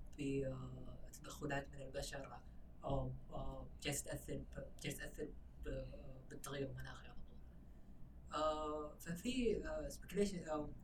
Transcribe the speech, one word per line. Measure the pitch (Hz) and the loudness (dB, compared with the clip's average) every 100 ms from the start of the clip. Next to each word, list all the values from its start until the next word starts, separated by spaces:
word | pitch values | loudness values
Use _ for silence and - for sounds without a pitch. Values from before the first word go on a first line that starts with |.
| - - | -6 0
ب، | |
آه، | 139 139 131 131 127 127 - - - | 4 4 4 2 -2 -4 -4 -4 -6
تدخلات | - - - 147 139 139 | -6 -8 -2 2 2 0
من | 135 | -4
البشر، | 131 139 139 143 135 - - - - - | -4 -2 -2 -2 -4 -8 -10 -10 -10 -2
آه، | - 135 131 - - | 4 6 6 0 -2
آه، | - - 135 - - | 0 2 0 -4 -2
جالسة | 147 - - | 2 2 2
تأثر | - - 135 - - | 0 0 -2 -2 -4
ب-، | - - | -4 -2
جالسة | - - - | -2 -2 -4
تأثر | - - - - - 147 | -2 -2 -4 -8 -6 -2
ب-، | 135 127 - 139 131 - | 0 -2 -4 -6 -8 -8
بالتغير | 131 139 139 131 | -6 -2 0 0
المناخي | 127 135 - - | 0 -4 -6 -6
على | - | -6
طول. | - - - - - - - - - - - 151 | -6 -8 -10 -10 -10 -10 -10 -8 -8 -8 -2 4
آه، | 156 156 151 151 151 - | 6 6 2 0 -2 -4
ففي، | 170 175 247 254 233 - - | -2 0 2 6 6 6 2
آه، | - - | 0 -2
speculation | - - 185 202 175 156 | -4 0 6 6 4 0
أو، | 156 147 - | 0 0 -4